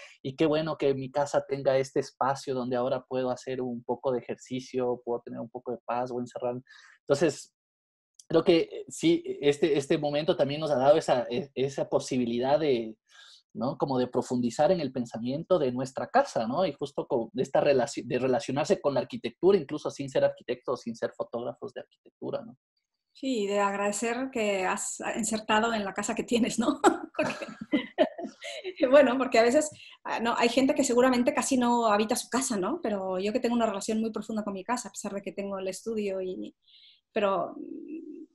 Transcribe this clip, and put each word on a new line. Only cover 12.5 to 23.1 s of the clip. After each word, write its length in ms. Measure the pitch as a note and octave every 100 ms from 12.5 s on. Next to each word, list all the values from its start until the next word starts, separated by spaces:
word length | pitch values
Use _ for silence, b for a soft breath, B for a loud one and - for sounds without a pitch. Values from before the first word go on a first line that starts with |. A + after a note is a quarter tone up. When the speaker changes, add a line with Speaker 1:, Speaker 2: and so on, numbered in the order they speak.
| D3+
Speaker 1:
de, 380 | D#3 A#2+ A2 - _ B B B _
¿no? 220 | - B2 D#3+
Como 220 | D3 B2+
de 80 | B2
profundizar 640 | B2 - B2 A#2+ C3+ D3+
en 80 | F3+
el 100 | C3+
pensamiento 680 | C3 A2+ A2+ A#2+ C#3+ E3 F3+
de 120 | C3
nuestra 340 | B2 C3 - B2
casa, 380 | B3 C#4 C3 A2+
¿no? 180 | D3+
Y 80 | F#3
justo 340 | - C#3+ - -
co-, 220 | B2+ A2
de 80 | B2+
esta 180 | C3 D#3+
relaci-, 460 | D3 C3 A#2 - A#2+
de 120 | C3+
relacionarse 640 | C3 A#2+ - C3+ D3+ G3
con 140 | D3
la 60 | C3
arquitectura, 580 | B2+ A#2+ A2+ - F3+ G3
incluso 320 | C3+ D3+ C#3+
sin 180 | - C#3
ser 160 | C#3+
arquitecto 480 | C#3 - - B2+ -
o 40 | B2
sin 180 | A#2 A2+
ser 160 | A#2
fotógrafos 640 | - - A#2+ A#2+ - -
de 80 | -
arquitectura, 580 | - _ - - - -
¿no? 140 | - - _ _ _ _ _